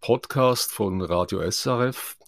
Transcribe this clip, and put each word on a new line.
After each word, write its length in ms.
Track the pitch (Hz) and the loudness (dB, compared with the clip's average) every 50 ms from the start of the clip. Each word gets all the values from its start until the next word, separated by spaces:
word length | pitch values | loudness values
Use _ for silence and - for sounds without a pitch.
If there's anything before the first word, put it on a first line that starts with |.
Podcast 720 | - - 120 131 - - - 139 131 127 123 123 - - | 0 0 0 0 0 -2 0 2 4 4 4 2 -2 -2
von 300 | - - 107 98 92 92 | -2 -2 0 0 0 -2
Radio 380 | 92 82 87 87 90 - - 78 | 0 0 2 2 2 0 -2 -2
S 260 | 82 90 - - - | -2 -2 -2 -2 -2
R 220 | 135 127 120 123 127 | 0 0 0 0 0
F, 280 | 127 - - - - - - | -2 -6 -10 -12 -14 -16 -18